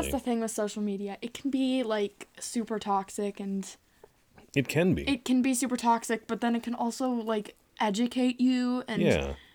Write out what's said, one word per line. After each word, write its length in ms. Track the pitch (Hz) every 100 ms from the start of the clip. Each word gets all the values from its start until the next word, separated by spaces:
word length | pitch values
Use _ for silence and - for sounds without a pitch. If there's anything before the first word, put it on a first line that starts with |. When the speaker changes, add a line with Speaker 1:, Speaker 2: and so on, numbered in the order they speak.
Speaker 1:
That's 100 | 330
the 80 | 254
thing 200 | 254 233
with 80 | 226
social 300 | - 208 220
media. 360 | 208 196 202 196
It 120 | 240 -
can 160 | 285
be, 320 | 262 262 262
like, 440 | 226 214 202 - - -
super 400 | - 240 214 214
toxic 600 | 208 196 190 - 202 202
and 280 | 196 196 185 - _ _ - _ _ - - 139
Speaker 2:
It 120 | 123
can 280 | 147 180 85
be. 80 | 139
Speaker 1:
it 160 | 277 -
can 180 | 254
be 100 | 269
super 240 | 247 262 247
toxic, 480 | 240 226 - 220 -
but 160 | 220
then 140 | 233 233
it 80 |
can 100 | 233
also, 360 | 240 240 - 262
like, 440 | 240 220 214 208 - _ -
educate 640 | 220 202 240 254 254 247
you 420 | 254 254 247 247 240
and 140 | 220
Speaker 2:
Yeah. 300 | 160 87 69 69 -